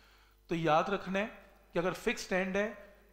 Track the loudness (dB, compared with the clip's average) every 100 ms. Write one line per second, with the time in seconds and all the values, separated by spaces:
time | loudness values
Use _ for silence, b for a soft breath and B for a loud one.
0 | b b b b -6 0 4 4 4 -2
1 | -2 -2 -2 -6 -20 -20 -6 -2 -2 0
2 | -2 -2 -2 0 0 0 -2 -4 -18 -20
3 | -18